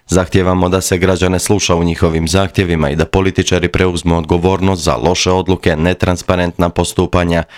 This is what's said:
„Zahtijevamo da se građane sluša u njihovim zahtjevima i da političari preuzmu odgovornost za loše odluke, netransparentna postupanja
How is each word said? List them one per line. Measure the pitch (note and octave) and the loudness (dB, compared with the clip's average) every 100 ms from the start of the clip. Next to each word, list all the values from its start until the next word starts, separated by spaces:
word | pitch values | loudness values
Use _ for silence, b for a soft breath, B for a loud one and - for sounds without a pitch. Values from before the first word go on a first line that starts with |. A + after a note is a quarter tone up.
| B | B
„Zahtijevamo | G2 F2+ G2 F#2 F#2 F2+ | 0 2 0 2 2 2
da | F#2 | 0
se | - F#2 | 0 0
građane | F#2 F2+ F2+ F2+ | 2 2 0 0
sluša | - G#2 - E2+ | 0 0 0 0
u | |
njihovim | E2+ E2 F2 D#2+ D#2+ | 0 0 0 0 0
zahtjevima | F#2+ F#2+ - F2+ E2 D2 | 0 -2 -2 0 0 0
i | D#2 | -2
da | D#2+ | 0
političari | F#2+ F#2+ F#2 F2+ F2+ F2 | 0 0 0 0 0 0
preuzmu | - F#2 E2+ E2+ E2+ | 0 -2 -2 0 0
odgovornost | D#2+ F2 F2+ F#2+ F#2+ F#2 | 0 0 0 0 0 0
za | D#2 B1 | -2 0
loše | D#2+ F2+ F#2 | 0 0 0
odluke, | F#2 F2+ F2+ - D#2 | 0 0 0 0 0
netransparentna | E2+ F2+ - F2 - F#2 F2 E2+ F2 | 0 0 -2 -2 -2 -2 -2 0 -2
postupanja | F2 F2 - F2 F2+ F2 E2+ D#2+ | 0 -2 -2 0 0 0 0 -4